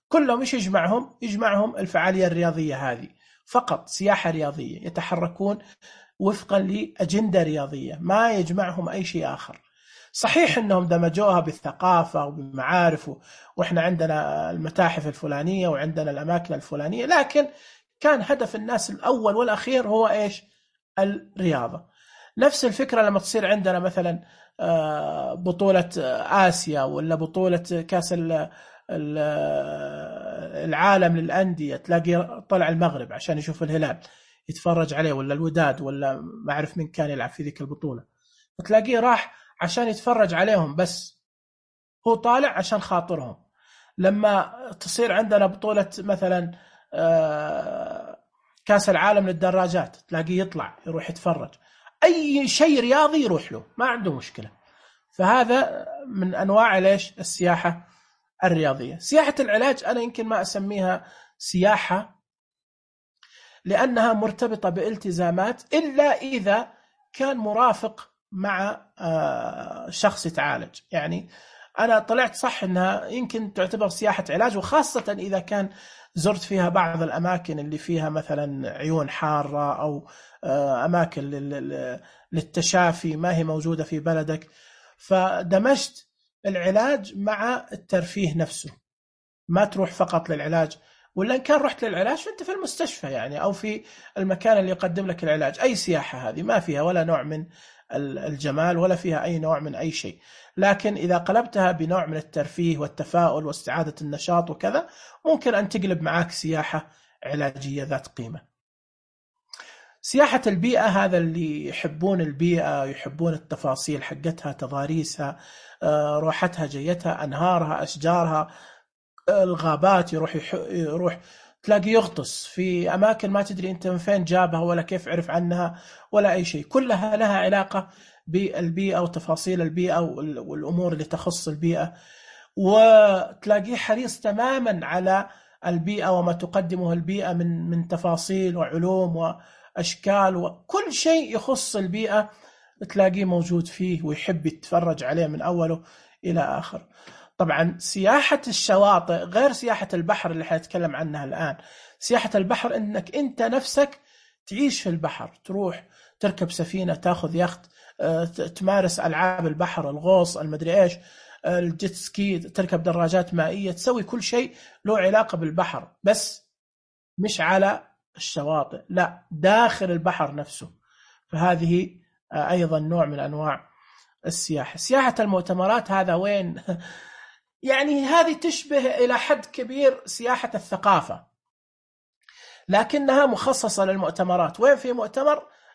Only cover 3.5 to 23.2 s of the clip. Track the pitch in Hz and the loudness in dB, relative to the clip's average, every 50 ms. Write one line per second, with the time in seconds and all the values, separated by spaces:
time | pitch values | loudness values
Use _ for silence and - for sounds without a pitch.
3.5 | - 247 247 - 160 - - - - - 190 202 202 - - 170 160 160 151 143 | 0 0 0 0 -4 -4 -6 -8 -8 -4 0 2 2 2 2 -2 -2 -2 -2 -4
4.5 | 143 156 135 - - - - 175 170 - 165 - 185 170 175 170 170 - 190 202 | -4 -6 -10 -12 -12 -12 -12 -8 -8 -6 -6 -4 -4 -2 -4 -4 -4 -4 -2 -2
5.5 | 208 202 - - - _ _ - - - - _ _ - 196 190 202 - - - | -2 -4 -8 -18 -20 _ _ -20 -20 -20 -20 _ _ -2 -2 0 0 -2 -4 0
6.5 | 202 196 190 190 190 214 220 - - - 196 165 175 202 220 208 175 190 165 156 | 0 0 2 0 -2 -4 -4 -6 -4 -4 -2 0 0 0 2 2 4 2 2 2
7.5 | 151 151 139 139 147 139 135 127 - 147 170 175 190 214 226 240 220 202 175 156 | 0 -4 -4 -6 -8 -10 -10 -10 -10 -6 -2 2 2 4 4 4 2 2 0 0
8.5 | 175 190 196 175 175 180 175 165 190 196 185 170 - 170 156 139 135 - - - | 0 -2 -2 -2 -2 -6 -6 -4 -4 -6 -6 -4 -4 -4 -4 -4 -6 -8 -12 -16
9.5 | - - _ _ _ _ _ _ - - - _ - - - 214 - 320 339 - | -18 -20 _ _ _ _ _ _ -20 -20 -20 _ -8 -2 0 2 4 4 4 4
10.5 | - 254 226 208 196 185 180 170 170 170 170 170 156 185 208 202 185 175 160 160 | 4 2 2 2 2 2 2 2 2 2 2 2 2 2 4 4 4 4 2 0
11.5 | 151 - - 147 131 - - 185 180 170 165 170 - 147 147 143 147 160 139 135 | -4 -8 -8 -10 -8 -2 2 4 4 4 2 2 -2 -4 -4 -4 -6 -10 -12 -10
12.5 | 135 135 127 135 170 180 175 170 156 - - - 135 - _ - - - - - | -8 -6 -2 0 2 2 4 2 2 0 -6 -10 -14 -14 _ -20 -20 -20 -20 -12
13.5 | - - 175 165 175 170 160 175 180 165 165 160 156 151 151 147 143 151 156 160 | -6 -4 -2 0 0 0 2 2 0 0 0 0 0 0 -2 -2 -2 -2 -4 -4
14.5 | - 85 160 156 160 - 180 165 170 - 143 151 143 - - 151 147 139 151 175 | -4 -6 -6 -6 0 2 2 2 2 -2 -6 -6 -8 -8 -8 -6 -6 -4 -2 -2
15.5 | 190 196 180 175 156 139 151 160 156 160 151 151 143 143 151 160 175 170 170 - | -2 0 0 0 0 -2 -2 -4 -4 -4 -4 -4 -4 -6 -2 -2 -2 -2 -2 -4
16.5 | 160 143 - - 156 143 147 156 196 240 240 269 349 311 277 277 - 294 285 285 | -8 -8 -8 -8 -8 -6 -6 -4 -4 -4 0 2 4 2 2 2 2 2 2 2
17.5 | - - - - - _ _ _ _ - - 302 302 254 202 - 285 277 240 - | 0 -16 -20 -20 -20 _ _ _ _ 0 2 4 4 4 2 0 0 0 -2 -4
18.5 | - 214 214 226 247 214 - - 196 - - - 254 247 220 214 202 220 240 240 | -6 -8 -6 -4 -4 -4 -4 -4 -8 -4 0 0 2 2 2 2 2 2 2 0
19.5 | 208 202 - 247 262 254 240 208 214 220 226 214 196 214 214 202 202 - - _ | 0 -2 -2 0 0 0 2 2 2 2 4 4 2 2 0 -2 -4 -8 -16 _
20.5 | _ _ _ _ _ _ _ _ - - 196 196 202 - - - - - 185 175 | _ _ _ _ _ _ _ _ -2 0 0 0 0 -4 -10 -14 -8 -2 0 0
21.5 | 156 131 120 117 175 - - _ _ _ _ _ - - - - - - 247 285 | 0 0 -2 -4 -6 -10 -16 _ _ _ _ _ -20 -20 -20 -10 -2 4 4 4
22.5 | 285 - - 247 202 - 269 - - 226 220 208 202 196 | 4 2 -2 -2 0 0 -2 0 2 2 4 4 2 0